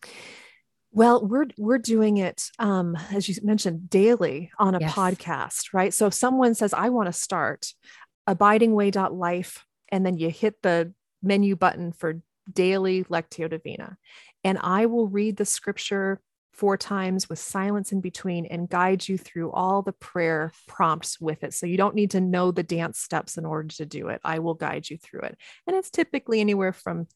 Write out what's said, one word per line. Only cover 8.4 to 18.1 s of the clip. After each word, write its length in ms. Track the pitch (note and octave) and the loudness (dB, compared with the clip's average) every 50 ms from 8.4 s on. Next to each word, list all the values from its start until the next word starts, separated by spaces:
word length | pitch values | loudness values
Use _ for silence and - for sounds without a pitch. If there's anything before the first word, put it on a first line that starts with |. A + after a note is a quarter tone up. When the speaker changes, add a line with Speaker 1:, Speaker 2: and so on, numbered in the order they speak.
| G3+ G#3 G#3+ A3 A#3 A3+ G#3+ | 6 6 8 6 6 6 4
Speaker 1:
way 160 | G#3 G3+ G3+ | 4 2 2
dot 220 | F#3+ G3+ F#3+ - - | 2 0 -2 -2 -2
life," 500 | F#3 F3+ F3 F3 F3+ F#3 - - - - _ _ _ _ _ | -2 -2 -2 -2 -2 -4 -8 -12 -18 -20 _ _ _ _ _
and 140 | G3+ F#3+ F#3+ | 0 0 2
then 100 | F#3 F#3 | 0 0
you 140 | E3 D#3+ E3 | 0 -2 -2
hit 320 | D#3+ - - G#3+ G#3 _ - | -2 0 -2 -2 -2 _ 0
the 320 | F#3+ E3+ E3+ E3 E3+ F#3+ _ _ _ _ _ - | 2 2 2 2 -2 -4 _ _ _ _ _ 0
menu 320 | F#3+ G3 G3+ G3+ G3+ G3 | 2 4 4 4 4 4
button 360 | E3+ F#3 F3+ - - F3 E3+ E3+ | 4 2 2 2 0 -6 -8 -8
for 280 | - - E3 D#3+ E3+ - _ _ _ _ G3 | -6 -4 -4 -4 -6 -10 _ _ _ _ -8
daily 540 | - - F#3 F#3 F#3+ G3 F#3+ F#3+ F#3 F#3 F#3 | 0 2 2 4 4 2 2 2 0 0 0
Lectio 440 | - F3 E3 E3 - - - D#3+ D#3+ | 0 -2 -4 -4 -4 -8 -8 -6 -6
Divina, 500 | D#3+ D#3+ - - - - - - F#3+ _ _ - - - - - _ _ _ | -6 -8 -10 -12 -12 -12 -14 -16 -16 _ _ -20 -20 -20 -20 -20 _ _ _
and 160 | F#3+ F#3+ - | -2 -2 0
I 260 | - F3+ F3+ G3+ A3+ | 0 0 2 4 4
will 220 | A#3 A#3 A#3+ A3+ G3+ | 4 4 2 0 2
read 280 | G3 G3+ G#3 A3 G3+ | 2 0 0 0 0
the 80 | - G#3 | -2 -2
scripture 760 | - - - - G3+ G3+ - - - G3+ G3 F#3+ F#3+ G3 G3 _ _ _ _ _ _ _ | -2 -2 -4 -4 -6 -6 -6 -4 -4 -2 -2 -2 -2 -4 -4 _ _ _ _ _ _ _
four 260 | - G#3 G3+ G3 F#3+ | 0 2 2 2 0
times 500 | - - G3+ G3 F#3+ F#3 F#3 F#3+ - - | -2 -4 -4 -2 -2 0 -2 -2 -2 -4
with 100 | E3+ - | -8 -10
silence 540 | - - - G3 F#3+ G3+ G#3 G#3 G3 - G3+ | -10 -8 -4 -4 -2 -2 -2 -2 -4 -2 -4
in 80 | G3 | -4
between 460 | F3+ F#3 | -4 -4